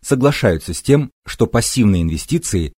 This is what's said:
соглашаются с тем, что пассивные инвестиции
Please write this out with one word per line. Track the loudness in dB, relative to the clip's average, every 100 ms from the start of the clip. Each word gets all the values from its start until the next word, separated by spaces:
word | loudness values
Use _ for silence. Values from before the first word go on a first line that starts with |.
соглашаются | -2 2 2 2 0 0 -4
с | -6
тем, | 2 2 0 _
что | -10 -2 0
пассивные | 0 0 2 2 2
инвестиции | 0 -4 -4 -4 -2 -4 -4